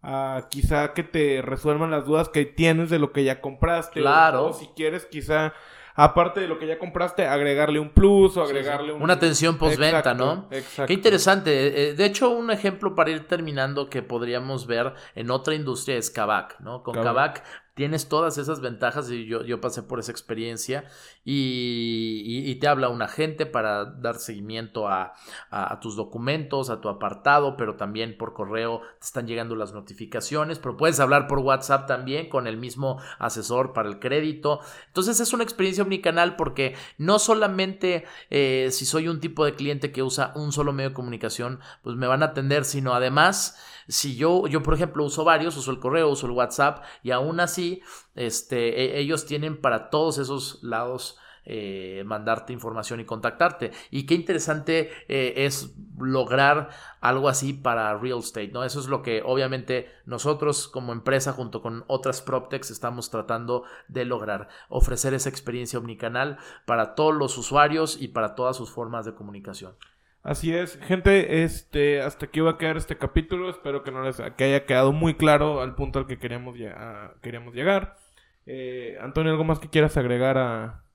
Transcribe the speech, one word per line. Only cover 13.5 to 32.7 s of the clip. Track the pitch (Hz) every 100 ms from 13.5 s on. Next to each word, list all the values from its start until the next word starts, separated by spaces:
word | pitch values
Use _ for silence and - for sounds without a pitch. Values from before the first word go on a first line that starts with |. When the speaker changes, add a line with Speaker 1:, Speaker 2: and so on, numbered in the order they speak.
| 139 135 143 135
Speaker 2:
que | 127
podríamos | - 120 120 123 131 131 120
ver | 117 127 131 - -
en | 117
otra | 131 143
industria | 156 151 - - 123
es | 110
Kavak, | - 107 104 - -
¿no? | 113 123
Con | 120
Speaker 1:
Kavak. | 117 117 120 147 -
Speaker 2:
Kavak | - - _ -
tienes | 143 156 -
todas | 147 165 147
esas | 143 151
ventajas | 127 110 123 151 127
y | 120 110
yo, | 113
yo | 117 117
pasé | 123 120
por | 101 123
esa | 110
experiencia | 113 - 110 113 113 - 135 143 - - - -
y, | 139 131 127 123 120 117 113 113 110 107
y, | 120 143
y | 131
te | 143
habla | 139 127
un | 120
agente | 104 - 156 151 151
para | 127 110 104
dar | 104 143 117 117
seguimiento | - 104 104 113 113 117 104
a, | 95 92 - - - -
a, | 101 95
a | 104
tus | 113 104
documentos, | 107 117 120 156 143 139 127
a | 113
tu | 107
apartado, | 101 101 98 143 147 143 135
pero | 110 104
también | 101 107 117 104
por | 113
correo | - 101 110 117 117 - -
te | -
están | 131 117
llegando | 117 117 113
las | 104
notificaciones, | 107 98 - 107 113 - 151 151 156
pero | - -
puedes | 156 143
hablar | 131 143 135
por | 139
WhatsApp | 131 131 - 139 135
también | 127 127 143 165
con | 135 120
el | 110
mismo | 123